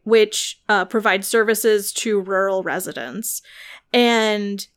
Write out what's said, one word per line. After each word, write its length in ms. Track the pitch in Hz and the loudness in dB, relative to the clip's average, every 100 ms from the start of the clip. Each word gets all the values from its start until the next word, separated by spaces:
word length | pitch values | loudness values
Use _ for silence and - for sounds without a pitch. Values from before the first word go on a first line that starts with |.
| 214 | 2
which, 540 | 226 214 - - - - | 4 4 0 -8 -6 0
uh, 180 | 202 185 | 0 0
provides 420 | 226 208 190 196 | 0 0 0 0
services 640 | 226 220 220 226 208 202 | 2 2 2 2 2 0
to 260 | - 233 202 | -6 -2 -2
rural 440 | 185 190 196 190 | 0 0 0 0
residents. 800 | 175 175 180 143 120 160 - - - - - - _ | -2 -6 -6 -10 -10 -10 -10 -10 -14 -20 -20 -20 _
And 720 | 240 240 226 220 208 202 202 - | 2 2 2 0 -2 -4 -8 -10